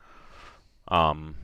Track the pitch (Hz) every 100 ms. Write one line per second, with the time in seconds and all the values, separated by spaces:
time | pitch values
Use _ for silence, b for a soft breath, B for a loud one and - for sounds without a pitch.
0 | b b b b b b b _ - 87
1 | 80 76 78 80